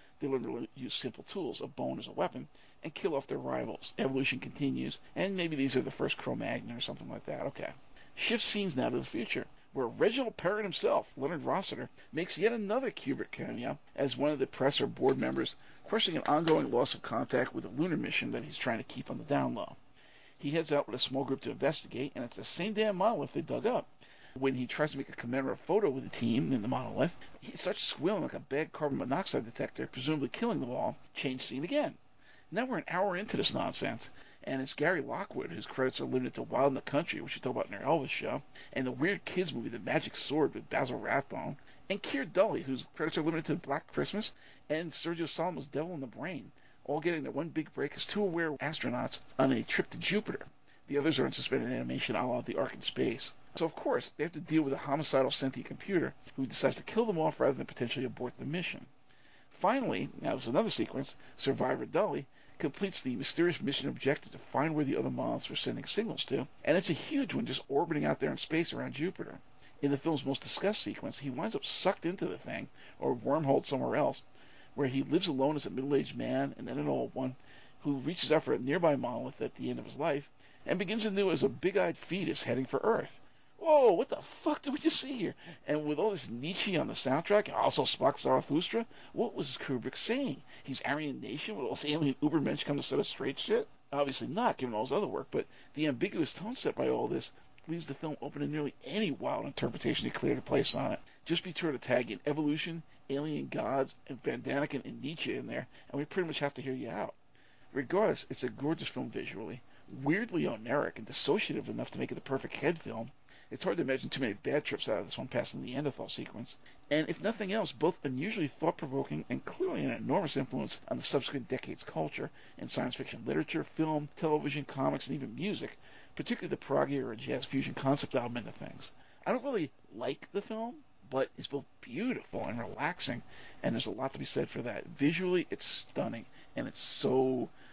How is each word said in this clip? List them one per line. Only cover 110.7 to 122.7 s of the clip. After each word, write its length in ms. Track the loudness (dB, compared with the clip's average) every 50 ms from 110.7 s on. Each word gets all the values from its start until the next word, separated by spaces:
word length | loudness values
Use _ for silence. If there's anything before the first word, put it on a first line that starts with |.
| 2 2 2 0 -2 -6
and 100 | -10 -8
dissociative 600 | -6 -2 2 2 2 2 2 0 -2 -4 -4 -4
enough 200 | -4 -6 -6 -6
to 80 | -4 -6
make 120 | -4 -4
it 40 | -4
the 60 | -8
perfect 360 | -4 -2 -2 -2 -2 -4 -6 0
head 200 | 2 2 2 0
film. 320 | -4 -6 -6 -6 -8 -8 -12 -18 -20 -20 -20 -20 -14 -12
It's 120 | -10 -2 0
hard 140 | 0 2 2
to 60 | 2
imagine 260 | 2 0 0 0 -4
too 120 | -2 0
many 120 | 0 0 0
bad 320 | -2 -2 0 2 2 2
trips 240 | 0 -2 -4 0 0
out 80 | 0 0
of 80 | -2
this 140 | -4 -6 -8
one 80 | -6 -2
passing 340 | -2 -2 -2 -2 -4 -6
the 60 | -6 -4
Neanderthal 420 | -4 -2 -2 -2 -2 -2 -6 -6
sequence. 460 | -6 -6 -8 -8 -10 -10 -12 -12 -14 -16 -18 -20 -20 -20 -2 0
And 180 | 2 2 2 0
if 140 | -2 -2
nothing 320 | -2 -2 -2 0 -2 0 0
else, 180 | 0 0 -2
both 220 | 0 2 2 2 2 2 -2
unusually 440 | -2 -2 0 -2 -2 0 0 -2 -2
thought-provoking 760 | 0 0 2 2 2 0 -4 -2 -2 -2 -2 -2 -4 -4 -2 -4
and 160 | -4 -4 -4
clearly 400 | -8 -4 -2 -2 0 0 0 0
an 60 | 0
enormous 440 | -2 -2 0 2 2 2 2 2 0
influence 440 | -2 -2 -2 -2 -4 -4 -4 -6 -10 -6 -6
on 80 | -6 -4
the 60 | -2
subsequent 440 | 0 0 0 0 0 -4 -4 -4 -4
decade's 360 | -4 -4 -4 -8 -10 -10 -10
culture 480 | -8 -4 -4 -4 -4 -4 -6 -8 -8 -10 -14 -18 -18 -14 -12
in 100 | -8
science 280 | -4